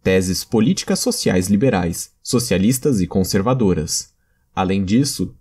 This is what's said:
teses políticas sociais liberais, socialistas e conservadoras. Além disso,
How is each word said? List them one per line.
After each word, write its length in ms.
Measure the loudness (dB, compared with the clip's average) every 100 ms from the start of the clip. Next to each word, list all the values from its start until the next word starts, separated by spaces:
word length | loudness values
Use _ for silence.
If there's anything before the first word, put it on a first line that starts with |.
teses 420 | 2 2 2 -4
políticas 540 | -2 2 2 0 -2 -2
sociais 500 | -2 -2 -2 -2 2
liberais, 600 | 2 2 2 -2 -4 -10 _
socialistas 800 | -2 -2 0 2 2 0 0 0
e 40 | 0
conservadoras. 1040 | -2 0 0 0 2 2 0 -2 -6 -8 _ _ _ _ -4
Além 280 | -2 -2
disso, 520 | 0 0 0 -4 -8 -8